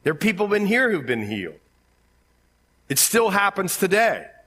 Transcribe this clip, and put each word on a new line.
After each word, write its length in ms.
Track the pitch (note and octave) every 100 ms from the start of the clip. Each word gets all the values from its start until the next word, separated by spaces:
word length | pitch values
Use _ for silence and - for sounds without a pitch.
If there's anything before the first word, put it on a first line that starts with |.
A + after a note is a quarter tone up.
There 80 | C#3+
are 40 | D#3
people 380 | G#3+ F#3+ G#3
in 140 | G#3 G3+
here 240 | A#3 B3+
who've 140 | F#3+ B2+
been 220 | A#2 G#2
healed. 320 | G#2+ E2+ D2 _ _ _ _ _ _ _ _ _ _ _ _ _
It 120 | C#3
still 320 | - A3+ A3+
happens 460 | G3 G3+ G3 F#3 -
today. 500 | F#3+ G3+ A3+ A#2 - -